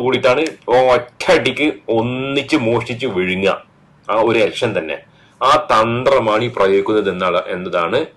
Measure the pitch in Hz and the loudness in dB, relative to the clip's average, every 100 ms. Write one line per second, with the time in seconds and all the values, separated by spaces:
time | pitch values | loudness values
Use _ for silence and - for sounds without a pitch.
0 | 123 127 127 127 160 - - 120 127 123 | 2 0 2 2 0 -6 0 2 4 2
1 | - - - 170 127 127 147 - - 113 | -2 -10 0 2 2 -2 -2 -4 -4 -2
2 | 120 127 135 139 127 151 117 117 117 117 | -2 -4 -4 -4 -2 -2 0 -2 -4 -6
3 | 127 92 92 92 95 80 - _ _ _ | -4 -4 -2 0 -2 -2 -6 _ _ _
4 | - 104 117 113 104 - 123 92 80 73 | -4 0 2 2 0 0 -4 -4 -6 -10
5 | - _ _ - 123 151 - 113 113 120 | -12 _ _ -4 2 2 2 0 2 0
6 | 131 135 110 107 120 117 98 98 101 110 | 2 2 2 0 -2 0 2 2 2 0
7 | 98 90 92 87 95 92 92 87 85 120 | 0 -2 0 -2 -2 -6 -4 -2 0 -2
8 | 156 | -4